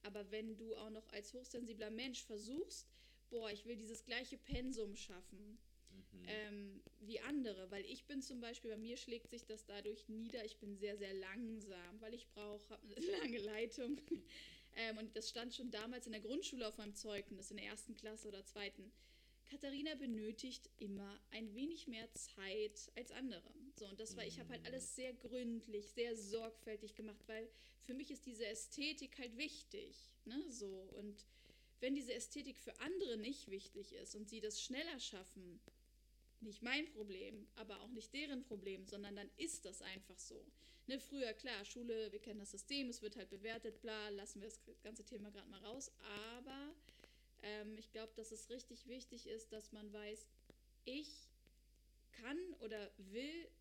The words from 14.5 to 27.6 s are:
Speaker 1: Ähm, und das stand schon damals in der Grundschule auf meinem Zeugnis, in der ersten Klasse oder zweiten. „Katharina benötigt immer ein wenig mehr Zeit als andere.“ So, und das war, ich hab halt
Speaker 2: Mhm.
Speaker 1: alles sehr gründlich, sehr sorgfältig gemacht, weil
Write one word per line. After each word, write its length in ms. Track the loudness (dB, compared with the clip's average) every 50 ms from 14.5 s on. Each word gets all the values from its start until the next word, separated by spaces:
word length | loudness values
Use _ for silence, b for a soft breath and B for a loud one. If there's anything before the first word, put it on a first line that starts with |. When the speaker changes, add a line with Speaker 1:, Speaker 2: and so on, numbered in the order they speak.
| B B B B B
Speaker 1:
Ähm, 200 | 4 4 4 4
und 180 | 2 -2 0 0
das 120 | 0 0 2
stand 240 | 2 2 0 0 0
schon 160 | 0 0 2
damals 360 | 2 2 2 2 0 0 0
in 60 | 0 -2
der 80 | 0
Grundschule 440 | 2 4 4 4 4 2 2 4 2
auf 100 | 2 2
meinem 180 | 0 -4 -2 -2
Zeugnis, 560 | -2 0 2 2 2 0 0 -6 -6 -4 -4
in 60 | -4
der 80 | -2 -2
ersten 260 | -2 -2 -4 -4 -6 -6
Klasse 360 | -4 -4 -4 -4 -2 -4 -4
oder 160 | -4 -4 -8
zweiten. 460 | -6 -2 0 0 0 0 -4 -10 -10 B B B B B B B B B B B -8
„Katharina 460 | -4 0 0 2 4 4 4 4 4
benötigt 760 | 4 4 4 4 4 4 2 2 0 -2 -2 -2 -4 -8 -12 -6
immer 420 | -4 0 0 2 0 0 -2 -6 -8 -8 -4
ein 220 | -2 -2 -2 0 2
wenig 340 | 2 4 4 2 0 -2
mehr 200 | -2 -2 -2 -2 -4 -4
Zeit 760 | -4 -4 -4 -4 -2 2 4 6 6 6 4 2 -4 -8 -4 -4
als 160 | -4 -4 -2
andere.“ 320 | -2 0 2 2 2 0 -4 -8 -12 -10 -10 -10 -6
So, 100 | -6 -6
und 120 | -4 -2 -4
das 160 | -4 -2 0
war, 100 | 0 0
ich 140 | 0 0 -2
hab 80 | -4 -4
halt 120 | -4 -4
Speaker 2:
Mhm. 60 | -2
Speaker 1:
alles 280 | -2 0 0 0 0 0
sehr 180 | 0 0 0 0
gründlich, 800 | -2 -4 0 2 4 4 6 4 4 2 2 2 2 2 2
sehr 240 | 4 4 6 6 6
sorgfältig 800 | 2 2 2 2 2 2 2 -4 -4 -2 -2 -2 -2 -2 -6 -4
gemacht, 260 | -4 -4 -4 -6 -8 -4
weil 220 | -2 -2 -2 -2 -4 B B